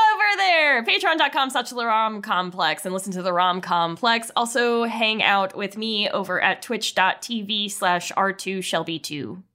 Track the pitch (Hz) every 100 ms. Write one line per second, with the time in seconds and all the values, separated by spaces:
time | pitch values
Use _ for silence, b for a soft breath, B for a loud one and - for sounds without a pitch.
0 | 440 440 415 403 381 339 302 262 226 381
1 | 370 320 285 311 269 269 240 240 233 220
2 | 220 214 208 185 180 185 165 156 190 185
3 | 190 185 185 175 180 180 180 175 170 165
4 | 233 233 233 - 233 233 240 233 233 220
5 | 220 220 - 202 190 190 202 208 220 214
6 | 208 - 185 180 - 185 - 226 - -
7 | 185 - - 233 202 214 208 - 190 175
8 | 175 - 196 190 - 190 180 170 165 165
9 | - 147 110 180 -